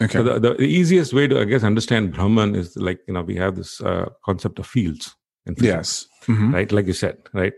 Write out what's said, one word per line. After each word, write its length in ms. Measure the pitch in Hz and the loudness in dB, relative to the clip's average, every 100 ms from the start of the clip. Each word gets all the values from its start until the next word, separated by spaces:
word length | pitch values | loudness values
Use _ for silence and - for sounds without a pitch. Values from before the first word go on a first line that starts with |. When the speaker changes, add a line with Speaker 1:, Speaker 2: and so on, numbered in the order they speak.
Speaker 1:
Okay. 120 | 113 | -2
Speaker 2:
So 100 | - | 2
the, 160 | 120 113 | 2 2
the, 160 | 120 | 2
the 80 | - | 2
easiest 480 | 139 175 170 180 127 | 2 2 4 4 2
way 140 | 127 143 | 2 2
to, 140 | 131 | 2
I 40 | |
guess, 200 | 104 127 | 2 2
understand 480 | 107 110 - 113 98 | 2 0 2 0 0
Brahman 420 | 85 101 113 104 | 0 2 4 2
is, 220 | 98 87 101 | 0 -6 -4
like, 240 | 90 90 - | -4 -4 -6
you 60 | |
know, 80 | 90 | -6
we 120 | 85 90 | -4 -2
have 200 | 95 92 | -2 -4
this, 240 | 90 - | -10 -6
uh, 300 | - 90 87 - | -4 -4 -4 -8
concept 360 | - 92 85 - | -6 -4 -4 -8
of 60 | - | -4
fields 500 | 131 87 73 - - _ _ - | -2 -2 -4 -12 -20 _ _ -8
in 100 | - | 0
physics, 100 | 117 | 0
Speaker 1:
Yes. 320 | 87 - - - _ - | 0 -4 -8 -12 _ -2
Mm-hmm. 280 | 107 107 | 2 2
Speaker 2:
right? 160 | 92 98 | 2 0
Like 160 | 104 95 | 0 0
you 60 | |
said, 240 | 90 101 - - | -2 -4 -6 -10
right? 220 | 101 92 | -4 -4